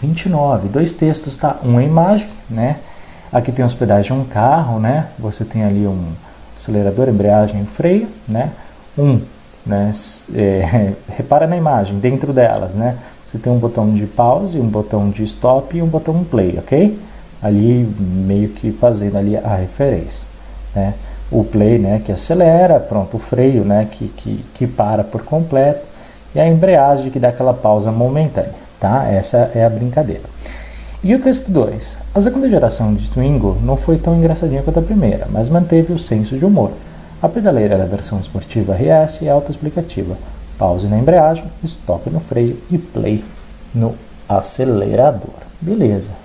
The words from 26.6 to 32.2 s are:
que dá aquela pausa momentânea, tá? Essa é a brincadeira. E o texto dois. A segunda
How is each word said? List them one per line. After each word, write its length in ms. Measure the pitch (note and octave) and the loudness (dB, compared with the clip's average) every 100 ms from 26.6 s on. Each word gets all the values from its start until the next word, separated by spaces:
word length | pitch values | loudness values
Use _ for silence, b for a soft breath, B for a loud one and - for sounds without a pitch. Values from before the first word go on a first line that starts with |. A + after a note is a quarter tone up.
| F#3+ E3 C#3 C#3 C3 | 6 6 6 4 0
que 80 | C3 | 0
dá 100 | A#2+ | 0
aquela 240 | A#2+ B2+ | 2 0
pausa 380 | B2 G#2+ G#2 G#2+ | 2 4 2 2
momentânea, 600 | A2+ B2 C#3+ D#3 - - - B - | 0 2 2 0 -2 -6 -8 B -4
tá? 280 | G2 B2+ C3 | 0 0 2
Essa 460 | G2 F#2+ B2 A#2+ A#2 | 0 2 2 2 4
é 80 | |
a 60 | A2+ | 2
brincadeira. 540 | A2 B2 B2+ B2 F2+ - - B B B B B B | 2 -2 0 -2 -4 -10 -16 B B B B B B
E 140 | F#3 C4 | 2 2
o 60 | |
texto 280 | C4 B3+ - | 2 0 0
dois. 480 | E3+ G#2+ G#2+ - - - | 0 0 -2 -10 -12 -4
A 60 | |
segunda 300 | G3+ | 0